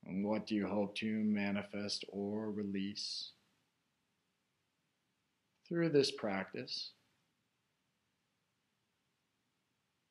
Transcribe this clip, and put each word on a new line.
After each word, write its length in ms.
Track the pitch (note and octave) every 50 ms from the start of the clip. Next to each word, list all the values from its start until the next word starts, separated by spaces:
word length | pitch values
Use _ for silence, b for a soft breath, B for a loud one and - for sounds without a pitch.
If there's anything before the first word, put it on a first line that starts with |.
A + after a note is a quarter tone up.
| -
And 200 | - E2+ F#2+ G2
what 200 | G2+ G#2+ G#2+ G2+
do 100 | - A2
you 120 | G#2 G2+
hope 280 | F#2 F#2 G#2 G#2 G2 G2+
to 100 | - -
manifest 1000 | A2 G#2+ A2 G#2+ G#2+ G#2 G#2 G2+ G2+ G2+ G2+ G2+ - - G2+ G#2 G#2 G2 - - -
or 420 | - G2 G2+ G2+ G#2 G#2+ A2 A2
release 800 | G#2 G2+ G#2 G2 G2 G2 F#2+ G2 G#2 - - - - - - - - _ _ _ _ _ _ _ _ _ _ _ _ _ _ _ _ _ _ _ _ _ _ _ _ _ _ _ _ _ _ _ _ _ _ _ _ _ _ _ _ _ _ _ _ _ _
through 220 | - F3 E3+ E3+ E3
this 220 | D3 C#3+ C3+ C3+
practice? 800 | - - - G#2+ G2 G2 F#2+ - - - B2+ C3+ - - - - - _ _ _ _ _ _ _ _ _ _ _ _ _ _ _ _ _ _ _ _ _ _ _ _ _ _ _ _ _ _ _ _ _ _ _ _ _ _ _ _ _ _ _ _ _ _ _ _ _ _ _ _ _ _ _ _ _ _ _ _ _ _ _